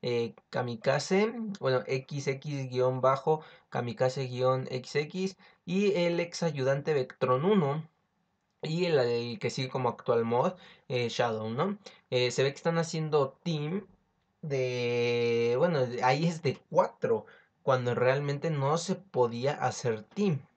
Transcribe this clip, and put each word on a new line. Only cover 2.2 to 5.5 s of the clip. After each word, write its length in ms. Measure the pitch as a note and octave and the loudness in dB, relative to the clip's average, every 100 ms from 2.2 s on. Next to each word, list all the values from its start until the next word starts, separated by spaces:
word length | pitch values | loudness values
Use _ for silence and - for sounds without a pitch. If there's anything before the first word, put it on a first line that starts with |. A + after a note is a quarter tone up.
| C#3 | -4
X 420 | C3+ D3+ C#3 C3 | -4 -6 -6 -6
guion 300 | B2+ B2+ B2+ | 0 0 2
bajo 420 | C3 C3+ - D#3 - - _ | 2 2 2 0 -2 -20 _
Kamikaze 560 | C3+ B2 A2 C3 C3 C3 | -6 -6 0 0 0 -6
guion 380 | B2 B2+ B2+ B2+ | 0 2 2 -2
X 260 | B2+ B2 D3 | -8 -4 -4
X, 400 | D3+ F#3 F#3+ F#3 - | -4 -4 -6 -6 -20